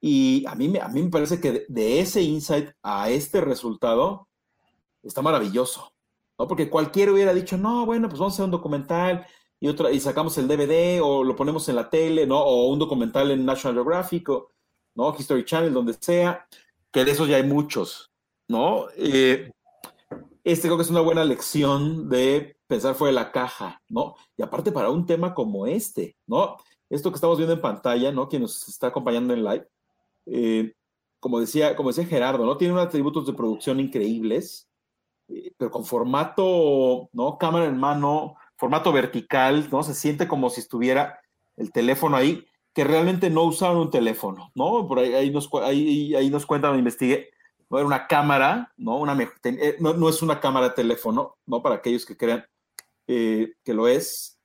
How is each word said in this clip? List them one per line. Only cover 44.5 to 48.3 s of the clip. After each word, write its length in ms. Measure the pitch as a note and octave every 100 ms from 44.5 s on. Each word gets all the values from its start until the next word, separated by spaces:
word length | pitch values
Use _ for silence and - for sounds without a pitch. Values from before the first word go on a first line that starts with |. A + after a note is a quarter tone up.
¿no? 320 | - C#3+ A#3 F#3+
Por 140 | C3
ahí, 140 | B2+
ahí 160 | B2+ C#3
nos 180 | C#3+ C#3+
cu-, 100 | D3
ahí, 560 | A#2 C#3 D3+ D3 D3
ahí 160 | D3 C3+
nos 160 | C#3+ C#3+
cuentan, 320 | D3 D3 C3+
investigué, 520 | B2 A#2 B2+ C#3 - _ _ _ _
¿no? 80 | B2+
Era 80 | C#3+
una 200 | C3+ -
cámara, 640 | D3+ D3